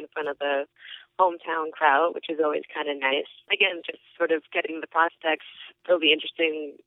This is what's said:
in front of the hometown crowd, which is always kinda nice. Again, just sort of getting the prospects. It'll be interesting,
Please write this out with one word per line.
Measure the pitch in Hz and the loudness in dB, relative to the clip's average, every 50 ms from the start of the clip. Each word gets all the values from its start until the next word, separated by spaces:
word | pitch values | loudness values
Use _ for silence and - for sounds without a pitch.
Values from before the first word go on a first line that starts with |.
in | 151 - | 0 -4
front | - 160 151 147 | -8 -8 -6 -6
of | 139 - | -6 -4
the | 143 143 143 139 143 - _ _ - - - - - _ _ - | -4 -2 -2 -2 -4 -6 _ _ -20 -20 -20 -20 -20 _ _ 2
hometown | 185 180 170 170 - 175 160 165 156 160 | 2 2 2 0 -6 -6 -4 -4 -4 -6
crowd, | - - 156 147 135 143 165 170 - | -2 2 4 6 6 6 4 2 0
which | - - - | -4 -6 -4
is | 160 147 156 | -2 0 0
always | 151 151 151 147 - - | 0 0 -2 -4 -6 -8
kinda | 156 147 147 143 | -6 -4 -4 -4
nice. | 139 135 135 135 143 - - - _ _ - | -2 -2 0 0 -2 -2 -6 -12 _ _ -4
Again, | 202 190 196 196 180 170 160 | 0 2 2 0 0 -2 -8
just | - 160 - _ _ _ - | -12 -12 -14 _ _ _ -4
sort | 170 160 | -2 0
of | 165 156 - _ | 0 -2 -2 _
getting | - 180 160 147 160 160 | -4 -4 -4 -4 -6 -10
the | 156 - | -10 -2
prospects. | - 160 165 170 - _ - 160 156 156 - - - - - - - _ - | 0 2 2 2 0 _ -2 -2 -2 -2 -4 -10 -20 -20 -20 -20 -20 _ 0
It'll | - 180 170 | 0 2 4
be | 160 147 | 4 4
interesting, | 156 151 - - - - 165 160 156 156 151 143 139 - _ | 4 2 0 -4 -4 -2 -2 -2 -2 -4 -8 -10 -12 -16 _